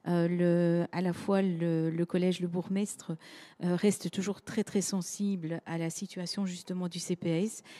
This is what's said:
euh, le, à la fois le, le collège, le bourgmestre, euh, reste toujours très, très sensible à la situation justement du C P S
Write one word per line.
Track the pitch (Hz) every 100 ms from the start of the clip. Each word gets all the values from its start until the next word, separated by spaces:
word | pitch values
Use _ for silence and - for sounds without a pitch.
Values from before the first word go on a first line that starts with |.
| 170
euh, | 175 170
le, | 175 175 170 170 170 170
à | 175
la | 180
fois | 175 - 196
le, | 196 165 170 165 160
le | 165 170
collège, | 180 185 175
le | 175
bourgmestre, | 180 - 190 208 - - 160 - - - -
euh, | 175 175
reste | 208 - 175
toujours | - 185 190
très, | - -
très | 202 202
sensible | 175 190 170 - 202 190 160 165 -
à | 165
la | 165
situation | - 196 190 180 - 190
justement | 180 - 185 180
du | 170
C | - 175
P | 175 165
S | 220 - - -